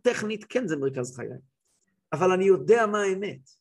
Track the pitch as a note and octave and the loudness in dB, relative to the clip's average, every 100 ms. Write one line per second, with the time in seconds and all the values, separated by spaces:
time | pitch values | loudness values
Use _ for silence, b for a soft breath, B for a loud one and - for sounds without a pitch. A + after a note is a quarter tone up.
0 | B3 A3+ G#3+ G#3+ - B3+ G#3 D#3 C3+ C3+ | -2 0 -4 -8 -6 -4 -2 -2 -2 -4
1 | A#2+ A#2+ A2+ B2+ - _ _ _ _ _ | -8 -8 -12 -12 -18 _ _ _ _ _
2 | _ D3+ F3+ F#3 F#3+ F3+ D3+ A#3 G#3+ G#3 | _ 0 2 2 4 2 4 4 4 0
3 | G3 F#3+ G3+ C3 - _ | -2 -2 -6 -10 -18 _